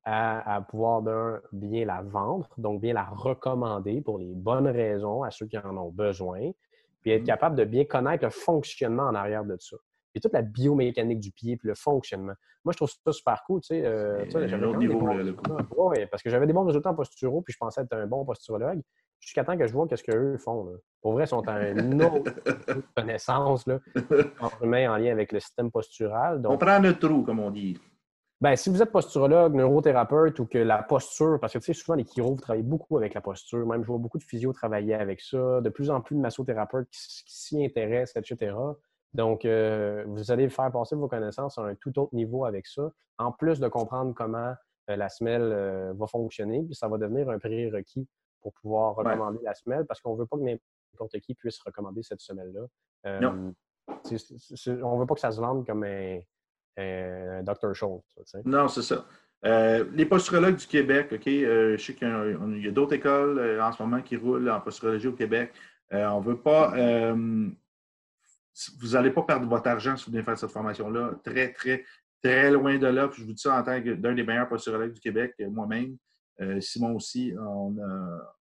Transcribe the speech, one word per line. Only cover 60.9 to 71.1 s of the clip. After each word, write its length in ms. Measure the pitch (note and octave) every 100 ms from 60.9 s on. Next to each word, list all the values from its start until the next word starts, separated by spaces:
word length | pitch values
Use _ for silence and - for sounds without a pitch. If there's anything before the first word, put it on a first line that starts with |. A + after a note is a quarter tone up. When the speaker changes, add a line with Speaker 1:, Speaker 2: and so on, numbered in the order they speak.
| C#3 C#3+
Speaker 2:
OK, 140 | G#2+ C#3
euh, 480 | C#3 B2 A2+ A2 G#2+
je 80 |
sais 100 | -
qu'il 140 | B2+ A#2+
y 20 |
a, 160 | A2+ G#2+ E2+ G#2
il 160 | G#2
y 40 | G#2
a 40 |
d'autres 220 | A2+ C#3+
écoles, 440 | C#3+ C#3+ C#3+ C#3+ C#3
euh, 240 | A#2 A2
en 80 | A2+
ce 100 | A#2
moment 220 | A2+ B2
qui 140 | - A#2+
roulent 340 | A#2+ B2+ B2
en 100 | G#2+
posturologie 460 | G#2+ - A2+ A2 B2+
au 60 |
Québec. 400 | B2+ G#2+ A2+ A#2+ - - _ _
Euh, 120 | G2+ G#2
on 100 | G#2
veut 180 | G#2 A#2+
pas, 340 | D3+ D#3 D#3 B2+
euh, 720 | A#2+ A#2 A2+ A2+ A2+ A2 G#2 - _ _ _ _ _ _ _ _ _ - - B2+
vous 160 | A#2+ B2+
allez 140 | C3
pas 120 | D3+
perdre 240 | E3 C3+ A#2+
votre 200 | A#2 B2+
argent 280 | A#2 B2+ C3
si 100 | -
vous 60 |
venez 100 | A#2
faire 160 | A2 A2+
cette 120 | A2+
formation-là. 640 | G#2+ G#2+ G2+ G#2+ A#2 A#2+